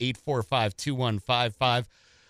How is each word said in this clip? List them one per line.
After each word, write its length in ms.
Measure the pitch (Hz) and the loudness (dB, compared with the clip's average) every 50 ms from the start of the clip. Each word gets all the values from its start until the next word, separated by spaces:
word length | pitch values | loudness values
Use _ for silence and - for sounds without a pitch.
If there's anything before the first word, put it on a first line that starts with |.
eight 160 | 123 127 120 | -4 -4 -4
four 260 | - - 151 139 120 | -4 -4 -2 -2 -2
five, 340 | 107 - 139 123 110 104 - | 0 0 0 0 0 0 -2
two 200 | - - 147 135 | -4 -4 -4 -2
one 240 | 127 127 117 110 101 | 0 0 0 -2 -2
five 340 | - - 123 120 123 117 104 | 0 0 2 2 2 0 0
five. 320 | - 131 127 120 123 110 - _ _ _ _ _ _ _ | 0 2 2 2 2 0 -4 _ _ _ _ _ _ _